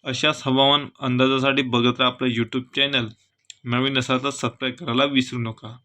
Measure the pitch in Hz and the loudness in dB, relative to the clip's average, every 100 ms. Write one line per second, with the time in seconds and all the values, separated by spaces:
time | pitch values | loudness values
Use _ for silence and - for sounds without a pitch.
0 | 147 127 151 156 139 131 139 143 139 _ | -6 -2 0 0 0 4 4 4 0 _
1 | 135 123 131 135 135 135 131 120 120 120 | -2 2 2 4 2 0 0 2 2 2
2 | 127 123 127 117 117 131 127 - 139 139 | 0 0 -2 0 -2 -4 -6 -2 0 0
3 | 110 - _ _ _ - 120 123 135 135 | -4 -10 _ _ _ -16 -4 0 0 -2
4 | 127 131 139 139 123 - 131 127 170 120 | 0 -2 -2 -4 -6 -4 -8 -6 -4 0
5 | 143 135 127 127 113 110 110 123 | 2 0 -2 -6 -8 -8 -16 -20